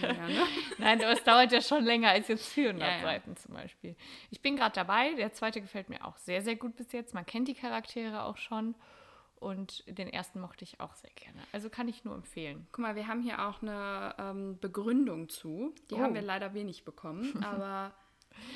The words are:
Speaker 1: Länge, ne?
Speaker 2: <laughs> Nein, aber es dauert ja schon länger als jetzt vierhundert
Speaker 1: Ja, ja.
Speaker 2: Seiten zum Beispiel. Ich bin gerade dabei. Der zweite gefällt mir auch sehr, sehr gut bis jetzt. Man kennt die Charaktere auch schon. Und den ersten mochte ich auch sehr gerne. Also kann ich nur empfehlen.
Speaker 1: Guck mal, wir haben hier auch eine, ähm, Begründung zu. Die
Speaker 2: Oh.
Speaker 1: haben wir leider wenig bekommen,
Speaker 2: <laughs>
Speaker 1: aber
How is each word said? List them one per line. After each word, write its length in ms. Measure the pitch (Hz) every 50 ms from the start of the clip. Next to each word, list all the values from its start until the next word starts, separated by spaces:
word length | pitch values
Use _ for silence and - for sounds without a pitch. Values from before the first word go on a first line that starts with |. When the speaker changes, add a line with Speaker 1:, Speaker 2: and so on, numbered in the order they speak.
Speaker 1:
Länge, 260 | - 240 240 175 170 170 190
ne? 100 | 226 359 320 294 339
Speaker 2:
<laughs> 160 | 320 - - -
Nein, 220 | 214 214 226 226
aber 100 | 220 226
es 120 | 240 226 -
dauert 300 | 247 233 247 254 226 240
ja 80 | 233
schon 240 | - - 285 302 233
länger 240 | 233 233 233 226 214
als 180 | 185 208 220 -
jetzt 180 | 220 220 - -
vierhundert 380 | - 294 285 233 190 170 156 170
Speaker 1:
Ja, 60 | 180 170
ja. 40 | 175
Speaker 2:
Seiten 340 | 165 143 104 - - 180 -
zum 160 | - - -
Beispiel. 420 | - - 185 - _ - 175 170 - - - - - - -
Ich 100 | - -
bin 160 | - 277 285 277
gerade 160 | 240 220 -
dabei. 400 | 202 180 180 196 226 254 302 330
Der 180 | 269 208 220
zweite 300 | - - 226 220 220 220
gefällt 260 | 202 190 - 202 190 -
mir 160 | - - -
auch 140 | - - -
sehr, 240 | - - 180 185
sehr 160 | 202 226 233 226
gut 180 | - 240 226
bis 160 | - 240 -
jetzt. 220 | - 240 233 - -
Man 120 | 185 170
kennt 220 | - - 226 254 269
die 60 | 254
Charaktere 720 | - - 240 226 226 220 - - 240 226 220 214 214 220
auch 120 | 214 208
schon. 400 | - - - 226 220 220 226 233 - - - - - - - - - - _ _ -
Und 480 | - 196 190 190 196 190 - - - -
den 220 | 185 185 185 -
ersten 320 | - 175 185 - - 190
mochte 240 | 180 175 - - 185
ich 160 | - - -
auch 120 | - 165 -
sehr 160 | - - -
gerne. 280 | - - - - - - - - -
Also 160 | 208 208 220
kann 180 | - - 240 233
ich 160 | 220 - -
nur 120 | 214 -
empfehlen. 520 | - - - - 175 160 147 143 160 165 - -
Speaker 1:
Guck 60 | -
mal, 160 | 240 220 208 208
wir 100 | 214 220
haben 140 | 233 240
hier 260 | 240 240 214 - 196 208
auch 140 | 202 -
eine, 520 | 220 214 208 202 202 202 196 196 196 196 - -
ähm, 400 | 196 196 196 196 196 196 190 185
Begründung 680 | - 196 180 202 202 226 247 262 277 233 170 160 165 156
zu. 440 | - - - 160 156 180 247 311 311 - - -
Die 60 | 214
Speaker 2:
Oh. 40 | 220
Speaker 1:
haben 140 | 262 262 226
wir 60 | 214
leider 320 | 208 196 190 196 202 196 202
wenig 300 | 208 208 196 170 - -
bekommen, 480 | 160 - - - 160 156 185 233 277 285
Speaker 2:
<laughs> 120 | - 208
Speaker 1:
aber 480 | 208 202 196 196 196 196 190 196 196 - - _ _ _ _ _ _ - - 220 240 262